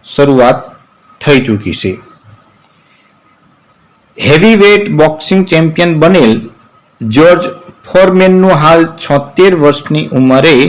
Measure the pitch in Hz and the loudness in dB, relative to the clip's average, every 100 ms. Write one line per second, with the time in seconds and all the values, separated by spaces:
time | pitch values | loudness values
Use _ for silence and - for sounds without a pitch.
0 | - - 143 135 120 80 - - _ _ | -10 -4 0 2 2 0 -8 -20 _ _
1 | _ _ - 139 127 104 95 78 98 90 | _ _ -2 -2 -2 -6 -8 -8 -10 -10
2 | - _ _ _ _ _ _ _ _ _ | -18 _ _ _ _ _ _ _ _ _
3 | _ _ _ _ _ _ _ _ _ _ | _ _ _ _ _ _ _ _ _ _
4 | _ - - 156 214 220 202 208 208 151 | _ -8 -2 2 2 4 2 2 -2 -2
5 | 156 156 - 190 185 160 165 160 175 160 | -2 -2 -4 -2 0 -2 -2 -2 -4 0
6 | 160 185 117 113 113 _ _ _ _ _ | 2 2 2 -2 -8 _ _ _ _ _
7 | 113 120 165 180 - - - _ - 180 | -4 2 2 2 -2 -12 -20 _ -4 0
8 | 190 185 185 185 190 151 151 170 160 - | 2 2 2 2 2 2 2 2 0 -6
9 | - 143 - - 190 175 147 139 - 151 | -4 -4 -4 0 0 2 0 -2 -6 -6
10 | 156 131 131 131 156 131 | -4 -2 0 2 2 2